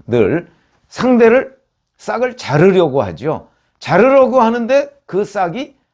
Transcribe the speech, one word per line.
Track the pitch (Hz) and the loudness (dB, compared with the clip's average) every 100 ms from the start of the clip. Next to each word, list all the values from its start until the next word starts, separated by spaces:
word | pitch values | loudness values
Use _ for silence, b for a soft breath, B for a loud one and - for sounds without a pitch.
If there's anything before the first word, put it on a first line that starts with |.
| - | -4
늘 | 120 98 151 170 b b b b | 0 0 -2 -8 b b b b
상대를, | - 247 247 226 247 - _ _ _ _ _ | -6 0 2 4 2 -2 _ _ _ _ _
싹을 | - 214 247 - | -10 -6 -6 -8
자르려고 | - 143 185 185 165 131 | -4 2 4 4 2 0
하죠. | 104 82 131 123 - _ _ _ | -4 -6 -8 -8 -12 _ _ _
자르려고 | - 165 247 277 254 254 | -2 2 4 4 2 2
하는데 | 226 240 226 269 285 - - | 0 0 0 -2 -2 -10 -8
그 | 180 | -6
싹이, | 208 208 175 185 294 _ _ | -6 -4 -6 -6 -12 _ _